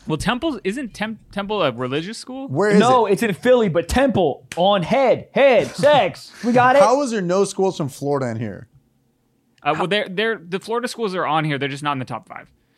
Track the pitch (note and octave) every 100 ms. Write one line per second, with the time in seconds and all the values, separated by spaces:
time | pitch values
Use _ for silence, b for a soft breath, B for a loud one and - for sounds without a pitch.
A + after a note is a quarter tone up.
0 | - D3+ - A#3+ E4 C4 F#3 A3+ B3+ -
1 | G#3+ A3 - G3+ G3+ G#3+ D#3 A#2 B2+ C#3
2 | E3+ A3+ - B3+ C4+ C#3 G#3 G#3 A3+ C4
3 | G#3+ G3 A3+ F#3 A#3+ B3+ A3 E3 E3 -
4 | C4+ G#3 E3 - - - F#3 G3+ D#3+ B3+
5 | C4 D3+ - G#3 C#4 A3+ C3+ - C4+ D4
6 | - - - - A3 A#3+ B3 C4+ A3+ C4
7 | C#4+ A3 F3 F#3 F#3+ - F#3+ F#3 D3 -
8 | C#3 C#3+ B2+ A2+ A2+ F2+ - _ _ _
9 | _ _ _ _ _ _ D3 D#3 F3+ G3+
10 | G3+ F#3 A3+ G#3+ F3 F#3 - A#3 A#3+ -
11 | A3+ F#3 C3+ D#3 D#3 C#3+ C#3 C#3 D3 C#3
12 | B2+ - - - - _ _